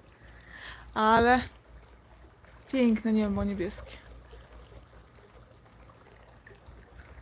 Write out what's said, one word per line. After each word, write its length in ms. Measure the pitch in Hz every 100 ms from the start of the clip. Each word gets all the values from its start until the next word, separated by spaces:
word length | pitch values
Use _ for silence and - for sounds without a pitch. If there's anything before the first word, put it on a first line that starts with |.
| - - - - - - - - -
ale 460 | 214 220 226 233 247 - - - - - - - - - - - - -
piękne 400 | 269 240 214 226
niebo 320 | 214 208 202
niebieskie. 480 | 202 196 180 - - - - - - - - - - - - - - - - - - - - - - - - - - - - - - - - - - -